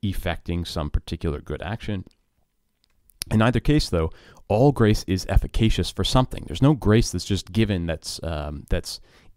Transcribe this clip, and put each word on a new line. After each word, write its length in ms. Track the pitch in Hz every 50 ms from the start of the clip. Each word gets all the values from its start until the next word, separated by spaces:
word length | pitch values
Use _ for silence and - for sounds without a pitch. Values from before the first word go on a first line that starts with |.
effecting 600 | - 98 90 - - 90 82 - - - 87 87 82
some 240 | - - 82 76 73
particular 540 | - - - - 85 - - 85 71 73
good 180 | - - 73 73
action. 460 | - 87 110 - - - 104 92 - - _ _ _ _ _ _ _ _ _ _ _ _ _ _ _ _ _ _ _ _ _ - - -
In 100 | - 107
either 200 | 110 123 123 117
case, 280 | - - 147 151 - -
though, 220 | - 85 80 80 - - - - - - - -
all 240 | 101 110 135 147
grace 320 | 131 - 113 104 107 - -
is 200 | - 95 90 - -
efficacious 640 | 95 - - - - - 113 113 - - 85 -
for 140 | - - 98
something. 400 | - - 131 131 - - - -
There's 160 | - 73 87
no 120 | 120 143 156
grace 360 | 113 - 101 107 117 117 -
that's 140 | - 90 -
just 280 | - 101 87 - -
given 340 | 87 107 113 101 101 90 85
that's, 360 | 82 80 - - - - -
um, 420 | - 82 80 76 73 73 76 71 65 -
that's 320 | 92 87 - - - - - _ _ _ _ - -